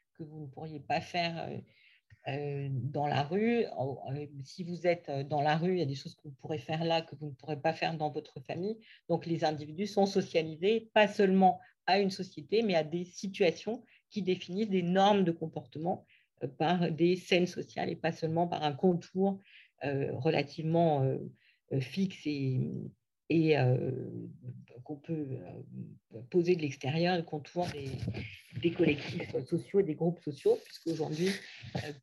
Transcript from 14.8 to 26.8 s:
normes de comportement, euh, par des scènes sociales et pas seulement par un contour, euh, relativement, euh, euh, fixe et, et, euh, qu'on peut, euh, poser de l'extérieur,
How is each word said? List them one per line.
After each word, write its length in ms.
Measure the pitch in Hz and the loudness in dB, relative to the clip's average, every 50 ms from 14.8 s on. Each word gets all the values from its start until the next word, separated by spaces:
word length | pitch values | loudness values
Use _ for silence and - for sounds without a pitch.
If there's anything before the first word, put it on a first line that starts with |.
normes 420 | 170 175 180 190 196 208 214 196 190 | 2 4 4 6 6 8 6 6 6
de 80 | 170 | 4
comportement, 720 | 165 - 165 160 - 151 - - - 147 160 180 202 - - _ _ _ _ _ _ _ - | 2 0 -4 -6 -6 -8 -10 -10 -10 -6 -4 -4 -4 -4 -8 _ _ _ _ _ _ _ -8
euh, 40 | 139 | -8
par 440 | - - 160 156 180 175 175 160 | -2 0 2 2 4 2 2 0
des 240 | 160 143 170 175 185 | 2 2 4 2 2
scènes 320 | 175 - - 190 175 180 175 | 0 0 2 4 4 4 2
sociales 440 | - 151 147 - - - - - | 0 -6 -10 -8 -6 -6 -4 -4
et 40 | 170 | -6
pas 160 | - - 160 | -4 -4 -4
seulement 360 | 165 - 165 160 160 165 175 175 | -4 -2 -4 -2 0 0 0 0
par 160 | 170 151 151 | 0 -2 -2
un 100 | 147 139 | -2 0
contour, 640 | - - 185 175 170 - - - 185 196 196 196 196 - - - - - _ _ _ - | 2 4 4 4 4 -2 -4 -2 0 0 0 0 -2 -8 -18 -20 -20 -20 _ _ _ -4
euh, 260 | 143 139 139 139 - - | -2 -2 0 -2 -2 -4
relativement, 880 | 110 131 160 160 151 143 147 - - 156 160 165 170 170 160 147 139 135 | 0 0 2 2 2 0 -2 -6 -4 -2 2 4 4 6 4 4 4 2
euh, 160 | 135 131 139 139 131 - _ _ _ _ _ _ _ - | 2 0 -2 -6 -10 -14 _ _ _ _ _ _ _ -2
euh, 60 | 135 | -2
fixe 460 | 127 - - 190 196 190 - - - | -2 -2 -2 -2 -2 -2 -2 -6 -6
et, 460 | 147 147 139 135 131 127 127 143 151 127 123 - - - _ _ _ _ _ _ - | -4 -2 0 0 0 0 0 0 -2 -4 -6 -8 -10 -14 _ _ _ _ _ _ 2
et, 280 | 151 165 156 156 151 135 | 4 4 6 6 6 6
euh, 340 | 131 127 127 123 - 131 123 123 - - 117 117 117 117 - - 127 123 127 - - - - 120 123 | 6 4 4 4 2 -2 -4 -4 -6 -8 -8 -10 -10 -12 -14 -14 -16 -16 -16 -16 -18 -20 -20 -20 -14
qu'on 120 | - 151 | -12 -12
peut, 320 | 139 - - 165 156 147 135 | -12 -8 -8 -6 -6 -6 -6
euh, 880 | 127 123 - - - - - 127 127 - - - - - _ _ - 110 120 - | -8 -10 -10 -12 -14 -14 -14 -14 -12 -14 -14 -14 -16 -20 _ _ -16 -16 -12 0
poser 240 | - 180 170 175 180 | 0 2 4 4 2
de 60 | 170 | 2
l'extérieur, 540 | 156 139 135 - | 0 -4 -6 -4